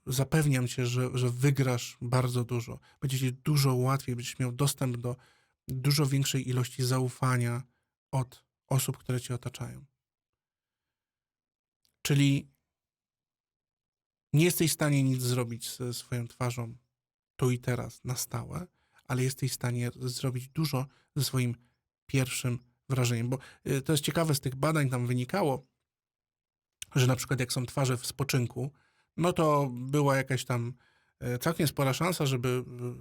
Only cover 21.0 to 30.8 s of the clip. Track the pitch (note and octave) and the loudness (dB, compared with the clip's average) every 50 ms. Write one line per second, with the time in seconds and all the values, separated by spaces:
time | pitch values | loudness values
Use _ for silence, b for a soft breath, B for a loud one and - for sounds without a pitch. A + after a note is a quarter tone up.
21 | b b b D3 B2+ - - C3 B2 A#2+ A#2+ - b b b b b _ _ _ | b b b -2 -2 0 0 0 0 0 -2 -6 b b b b b _ _ _
22 | _ - - C3+ C3 B2+ - - - B2+ A#2+ A#2+ - _ _ _ _ - B2+ B2+ | _ 0 0 0 2 2 -2 -4 -2 -2 -4 -4 -8 _ _ _ _ -4 0 0
23 | B2 A#2+ A#2+ A2+ A#2 B2 C3 B2+ B B B B - A#2+ C#3 C3+ C3 - D#3 C#3+ | 2 2 0 0 0 -2 -4 -4 B B B B -4 -2 -2 -2 2 2 0 2
24 | - D#3+ - E3+ E3 D#3+ C#3 - - C3 B2+ C3+ C#3+ D#3 D#3 D#3 C#3+ B2+ C3 B2 | 2 0 0 0 2 2 0 0 0 -4 -4 0 0 2 2 2 2 2 0 0
25 | A#2+ A#2+ B2 B2 B2 - - G3 F#3 C#3+ C3 - - _ _ _ _ _ _ _ | 0 0 0 -2 -2 -2 -2 0 0 0 0 -2 -6 _ _ _ _ _ _ _
26 | _ _ _ _ _ _ _ _ _ _ _ _ _ _ _ - - - - C#3+ | _ _ _ _ _ _ _ _ _ _ _ _ _ _ _ -20 -12 -2 2 4
27 | B2+ B2+ C3 A#2+ - - C#3 B2 B2+ B2 - C3+ B2 - - D3 C3+ B2+ B2+ A#2+ | 4 4 4 2 0 -4 -2 -2 -2 -4 -2 -4 -4 -4 -2 0 0 0 0 -2
28 | - - - - C#3 - - C3 A#2+ - - B2 C3 C#3+ b b b b b b | -4 -8 -4 -4 -2 0 2 0 0 0 -4 -6 -8 -8 b b b b b b
29 | b b b - E3 F3+ F3 F3 D#3+ D3+ D3 C#3+ C#3+ C3 B2 A#2+ B2+ C3+ C#3+ D3+ | b b b 0 2 2 4 4 4 4 4 4 2 0 -2 -6 -6 0 2 2
30 | C#3+ C#3 C3+ C3+ C3 - C3+ B2 - - B2 A#2+ A#2 A#2+ C3+ b | 4 4 4 2 2 0 -2 -2 0 -2 -2 -2 -2 -4 -8 b